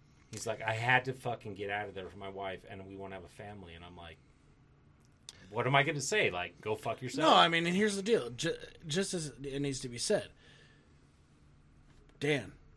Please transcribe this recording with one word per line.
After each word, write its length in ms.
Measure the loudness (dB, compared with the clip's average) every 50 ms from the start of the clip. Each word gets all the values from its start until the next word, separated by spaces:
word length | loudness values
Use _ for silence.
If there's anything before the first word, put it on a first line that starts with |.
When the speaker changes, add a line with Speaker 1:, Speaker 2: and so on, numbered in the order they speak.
| -20 -20 -20 -20 -18 -14 -12
Speaker 1:
He's 140 | -6 -4
like, 140 | -4 -4 -2
"I 120 | -2 -2 -2
had 300 | 2 4 6 6 6 6
to 60 | 2 -4
fucking 400 | -4 -4 -6 -4 -4 -6 -8 -8
get 160 | -6 -4 -4
out 180 | -2 -2 -4 -4
of 60 | -6
there 140 | -8 -10 -10
for 80 | -10 -10
my 100 | -10 -10
wife, 320 | -8 -6 -6 -6 -6 -8 -10 -14
and 160 | -14 -12 -12
we 100 | -12 -12
wanna 180 | -10 -10 -10 -10
have 100 | -12 -14
a 40 | -14
family." 460 | -16 -14 -14 -14 -14 -14 -14 -16 -16
And 100 | -16 -16
I'm 120 | -16 -16
like, 220 | -16 -16 -16 -18 -20 -20 -20 -20 -20 -20 -20 -20 -20 -20 -20 -20 -20 -20 -20 -20 -20 -20 -20 -20 -20 -20 -20 -20 -20 -16 -6
"What 180 | -2 0 2
am 80 | 6 6
I 80 | 6 6
gonna 160 | 4 2 -2
say? 300 | -2 0 2 2 2 2
Like, 300 | 2 -2 -4 -6 -8 -8
go 140 | -6 -4 -4
fuck 260 | -4 -4 -4 -6 -6
yourself?" 300 | -6 -6 -2 2 6 8
Speaker 2:
No, 40 | 8
I 100 | 10 8 8
mean, 160 | 6 2 2
and 80 | 2 2
here's 200 | 2 2 2 2
the 60 | 0 2
deal. 260 | 2 2 2 2 0
Ju-, 260 | -4 -4 -2 -2 -2 -4 -8 -16 -18 -14 -8
just 280 | -4 -2 -2 0 0 -2
as 140 | -4 -4 -6 -8 -10 -8
it 200 | -6 -4 -2 -2
needs 160 | -2 -2 -4
to 80 | -6 -8
be 80 | -6 -2
said, 300 | 0 2 2 2 0 -2 -10 -20 -20 -20 -20 -20 -20 -20 -20 -20 -20 -20 -20 -20 -20 -20 -20 -20 -20 -20 -20 -20 -20 -20 -20 -20 -20 -20 -20 -20 -20 -20 -20 -20 -20 -20 -8 -2
Dan, 320 | 0 2 2 2 0 -6 -12 -18 -20 -20 -20